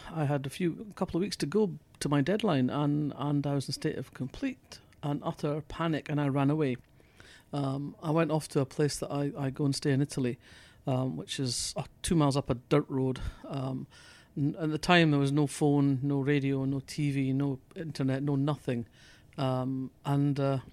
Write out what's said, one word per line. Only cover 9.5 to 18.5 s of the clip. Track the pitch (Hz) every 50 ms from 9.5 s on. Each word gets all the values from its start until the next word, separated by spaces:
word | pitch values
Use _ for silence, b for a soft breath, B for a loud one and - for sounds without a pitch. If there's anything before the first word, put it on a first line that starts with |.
go | 135 - 147
and | 139 131
stay | - - 151
in | 135 131
Italy, | 143 143 - 147 127 123 120 B B B B B B B B B B
um, | 143 131 127 131 131 156
which | - - - - -
is, | 135 127 117 - - - -
uh, | - - - - _
two | - - 185
miles | 165 147 143 127
up | 143 - -
a | 131
dirt | 120 - _ 156 147 147 -
road, | 147 131 131 131 131 - B B B B B
um, | 311 170 135 131 135 131 131 143 B B B B B B B B B B
n-, | 160 139 147 - -
at | 160 156
the | 151 151
time | - - 180 170 165 156
there | 147 139
was | 139 139
no | 143 151 147
phone, | 135 - - 156 147 143 143 139 143 135 127
no | 135 143 143
radio, | 139 131 139 147 143 135 139 139 135 135
no | 135 139 139 -
T | - - - 151 143
V, | 135 139 135 131
no | 131 135 143 143 135 - - - -
internet, | 190 165 156 143 - 139 131 131 135 143
no | 147 143
nothing, | 135 139 151